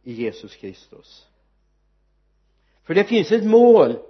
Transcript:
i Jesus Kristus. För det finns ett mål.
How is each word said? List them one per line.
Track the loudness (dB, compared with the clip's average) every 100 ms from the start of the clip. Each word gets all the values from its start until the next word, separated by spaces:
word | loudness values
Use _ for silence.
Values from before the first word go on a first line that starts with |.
i | -18
Jesus | -10 -10 -12 -20 _
Kristus. | -20 -20 _ -20 _ _ _ _ _ _ _ _ _ _ _ _ _ _ _ _ _ _
För | -6
det | -4
finns | -2 -2 -2
ett | -2
mål. | 2 2 4 4 2 -4